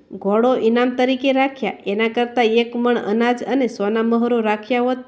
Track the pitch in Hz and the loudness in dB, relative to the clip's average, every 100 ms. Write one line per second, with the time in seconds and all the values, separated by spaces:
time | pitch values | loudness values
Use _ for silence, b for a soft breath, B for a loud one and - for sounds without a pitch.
0 | _ 190 196 214 247 254 226 240 247 254 | _ -6 0 2 2 2 2 2 2 2
1 | 254 262 269 262 269 269 202 - - 208 | 0 0 0 2 0 -2 -8 -6 -6 -2
2 | 226 226 240 240 226 226 233 240 240 233 | -2 -2 -2 0 2 2 0 0 0 0
3 | - 226 240 247 - 262 240 - 202 226 | 0 0 0 0 -2 -2 -2 -2 -2 0
4 | 226 233 233 240 214 214 - 247 247 254 | 0 0 2 0 0 -2 -2 -2 0 -4